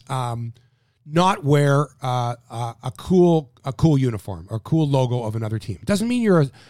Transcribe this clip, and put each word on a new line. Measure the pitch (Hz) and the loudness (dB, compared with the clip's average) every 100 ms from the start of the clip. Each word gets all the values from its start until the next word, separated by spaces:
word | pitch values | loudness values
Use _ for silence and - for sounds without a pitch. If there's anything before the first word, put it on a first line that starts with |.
| - | -8
um, | 131 123 117 117 - _ _ _ _ 151 | -6 -6 -6 -10 -12 _ _ _ _ -2
not | 160 185 208 | 2 2 2
wear, | 139 147 143 139 147 _ | 2 2 4 2 0 _
uh, | 131 123 120 120 _ | -6 -4 -4 -8 _
uh, | 117 117 113 | -10 -10 -8
a | 123 - | -12 -10
cool, | - 180 175 160 139 _ | 0 4 6 4 0 _
a | 139 | -12
cool | - 165 139 | 0 2 4
uniform | 131 107 - 87 92 | 0 -2 -8 -12 -10
or | 113 | -10
cool | - 160 151 | -2 0 2
logo | 139 123 123 | 0 0 -2
of | 110 110 | -4 -6
another | 113 110 | -6 -6
team. | - 98 - | -8 -8 -4
Doesn't | 202 233 | -2 0
mean | 247 | 0
you're | 220 175 | 4 4
a, | 139 - | 2 -4